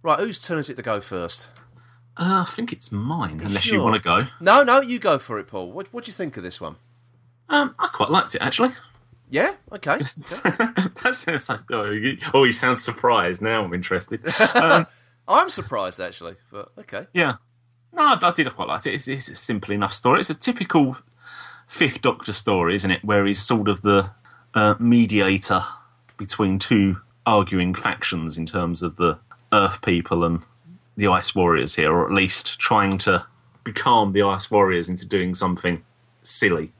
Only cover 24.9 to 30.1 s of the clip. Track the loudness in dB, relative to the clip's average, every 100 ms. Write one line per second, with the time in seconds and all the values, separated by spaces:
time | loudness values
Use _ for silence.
24.9 | 6 6 4 2 2 0 -2 -2 -14 _
25.9 | _ _ -14 -8 0 0 0 2 4 4
26.9 | 0 _ _ 2 2 2 0 0 -2 -4
27.9 | -4 -6 -6 -6 -8 -6 -4 -4 -4 -6
28.9 | 0 0 0 _ -20 _ 2 2 0 0
29.9 | 0 0